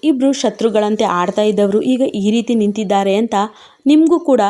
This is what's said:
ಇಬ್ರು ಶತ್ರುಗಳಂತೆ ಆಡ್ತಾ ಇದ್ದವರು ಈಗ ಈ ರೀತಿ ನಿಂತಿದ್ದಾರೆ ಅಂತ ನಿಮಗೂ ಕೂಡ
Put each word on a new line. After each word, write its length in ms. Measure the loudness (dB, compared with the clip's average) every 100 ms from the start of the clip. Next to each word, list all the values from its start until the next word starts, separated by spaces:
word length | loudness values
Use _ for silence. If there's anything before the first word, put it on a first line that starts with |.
ಇಬ್ರು 280 | -2 0 0
ಶತ್ರುಗಳಂತೆ 720 | 0 -2 -2 -2 0 0 0
ಆಡ್ತಾ 380 | -2 0 -2 0
ಇದ್ದವರು 400 | 0 0 0 0
ಈಗ 180 | 0 0
ಈ 300 | 0 -2 0
ರೀತಿ 240 | 0 0
ನಿಂತಿದ್ದಾರೆ 600 | 0 0 -2 -2 0 0 0
ಅಂತ 180 | 0 -2 -4 -8 -20 _ 2
ನಿಮಗೂ 340 | 2 4 2
ಕೂಡ 200 | 2 0